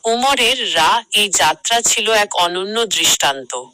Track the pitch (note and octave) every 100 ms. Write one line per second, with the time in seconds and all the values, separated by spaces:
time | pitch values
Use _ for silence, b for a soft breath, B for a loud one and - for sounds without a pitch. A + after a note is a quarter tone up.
0 | A3+ A#3 C4 C#4 A#3 B3+ A3 E3+ D#3+ A3
1 | A3+ G#3+ G#3 - D#3+ D#3 - A#3 A#3 -
2 | G#3+ A3 G#3 - F3 F3 G3 G#3+ A#3 -
3 | D#3+ - D#3 C#3 B2+ B2+ B2+